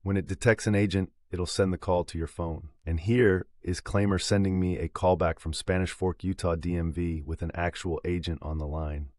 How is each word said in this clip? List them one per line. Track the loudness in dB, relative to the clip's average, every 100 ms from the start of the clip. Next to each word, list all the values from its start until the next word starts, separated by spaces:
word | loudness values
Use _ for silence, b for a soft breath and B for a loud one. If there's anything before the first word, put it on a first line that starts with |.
When | 0 0
it | 0
detects | 2 4 4 4
an |
agent, | 4 4 2 -2 _ _
it'll | -4 -2
send | 2 2
the | 2
call | 0 0
to | 0 -6
your | -8
phone. | -6 -6 -6 -12 _
And | -4 -4
here | 2 6 6 6 0 -10
is | -6 -6
Claimor | 0 2 2 2
sending | 2 2 2 2
me | 0 0
a | -4
callback | 0 2 4 2 -2
from | -6
Spanish | -6 -2 0 0
Fork, | -2 -4 -2
Utah | -4 -2 -2 -2
D | -2 -2
M | -2
V | -2 -2 -4
with | -6 -6
an | -6
actual | -4 -4 -4 -6 -4
agent | -2 -4 -4 -6
on | -6 -6
the | -4
line. | -4 -6 -6 -10